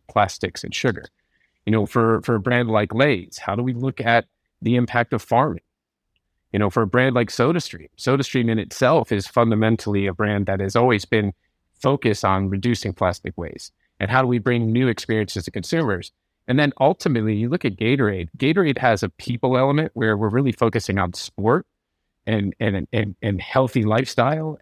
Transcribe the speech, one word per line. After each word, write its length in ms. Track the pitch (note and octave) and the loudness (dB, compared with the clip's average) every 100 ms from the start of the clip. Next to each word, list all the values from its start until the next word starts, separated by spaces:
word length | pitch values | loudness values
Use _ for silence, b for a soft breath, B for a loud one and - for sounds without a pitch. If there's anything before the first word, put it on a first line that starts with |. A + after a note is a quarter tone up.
| - | -2
plastics 540 | G#2+ G2 - G2 - | 0 0 -2 -8 -8
and 100 | - | -10
sugar. 320 | - C3 F#2+ - _ _ _ _ _ - | -4 -2 -2 -8 _ _ _ _ _ -2
You 40 | |
know, 140 | A2 G#2 | 0 0
for, 340 | B2 A2+ A2+ | 2 2 2
for 100 | - | 0
a 60 | A2+ | -2
brand 300 | A2 B2 A#2+ | 0 0 2
like 260 | A2 G#2 A2 | 0 0 2
Lay's, 420 | D3 G#2 F2 - | 2 0 -6 -10
how 180 | - G#2 | -6 -4
do 60 | |
we 120 | B2+ | -4
look 280 | A#2+ C3 - | -4 -6 -4
at 240 | A#2 A#2 - _ _ _ | 0 2 0 _ _ _
the 160 | A2 B2 | 0 2
impact 380 | A#2+ A#2+ A#2 | 2 0 0
of 80 | A2+ | -4
farming? 400 | - A#2 C#3+ E2 - _ _ _ _ _ _ _ _ | 0 2 2 -2 -12 _ _ _ _ _ _ _ _
You 60 | G2+ | -2
know, 140 | G2+ | 0
for 100 | A#2 | 0
a 60 | G#2+ | 0
brand 260 | B2 C3 | 2 2
like 160 | B2 A#2 | 2 -2
SodaStream, 600 | - B2 E3+ - E2+ D2+ - | 0 0 0 -4 -12 -18 -6
SodaStream 500 | - C3+ C3+ C3 A#2 | 0 0 0 0 0
in 80 | A2 | -2
itself 540 | - - B2+ D#3 A2+ | -4 0 2 4 2
is 160 | G#2 - | -2 0
fundamentally 800 | - A#2 G#2+ A2 A2+ - G2+ G2 | 2 2 4 2 2 0 -2 -2
a 60 | |
brand 340 | F2+ G#2+ G#2 F#2+ | -2 -2 0 0
that 140 | G2 | -2
has 140 | G2 A#2 | 0 2
always 300 | B2 G#2+ - | 2 2 0
been 260 | A2+ G2+ - _ _ _ _ | 0 0 -4 _ _ _ _
focused 500 | C3+ C#3 A#2 G2+ G2 | 0 0 0 0 2
on 240 | F#2+ G2 | 2 0
reducing 420 | G2 A#2+ A#2 G#2 | -2 -2 -2 -4
plastic 460 | - F2+ E2+ - - | -2 -2 -2 -8 -10
waste. 340 | E2+ - - _ _ - | -10 -12 -18 _ _ -8
And 100 | G2 | 0
how 140 | C3 | 2
do 40 | B2+ | 2
we 120 | A#2+ | 0
bring 320 | G#2 A#2+ A2+ | 0 0 2
new 160 | A#2 B2+ | 2 2
experiences 580 | A2 - A2 G#2 G2+ - | 0 -2 -2 -2 -6 -8
to 60 | |
consumers? 600 | - F2 E3 C#3 F#2 - - _ _ - | -10 -4 -2 0 -2 -6 -18 _ _ -2
And 100 | C3 | 0
then 160 | D3 - | 0 2
ultimately, 560 | E3 F#3 F3 A#2+ G#2+ G#2 | 0 2 0 0 0 0
you 140 | A#2 | 0
look 160 | E3+ B2 | -2 -2
at 120 | F#2+ | -2
Gatorade. 520 | A2+ C#3 G#2+ F#2+ E2+ - | 0 2 2 -2 -6 -2
Gatorade 440 | C3+ F3 E3 C3 | 0 2 2 2
has 240 | B2 G#2+ | 2 2
a 60 | F#2+ | -2
people 480 | - - A#2+ B2+ B2+ | -6 -6 -2 0 2
element 340 | C3+ D3 D#3+ | 2 0 -2
where 240 | - A2+ G#2 | -2 0 0
we're 120 | G#2+ | 0
really 240 | A#2 C#3 | 0 0
focusing 440 | - A2+ A2 - F#2+ | 0 0 0 -2 -2
on 160 | F2+ | -2
sport 540 | - - - G#2 D#3 - _ _ _ _ _ - | -6 -12 -2 0 0 -2 _ _ _ _ _ -4
and, 300 | G#2+ G2 - | -2 -2 -2
and, 280 | G#2+ G2 - | -2 -2 -2
and, 240 | A#2 G2+ F#2+ | -2 -4 -4
and 180 | A2 F#2+ | -4 -4
healthy 440 | - C3 C3 B2+ | -2 0 0 0
lifestyle 760 | G#2+ A2 C3+ - B2 D#3 D#3 D3 | 2 0 0 -2 0 -2 -6 -6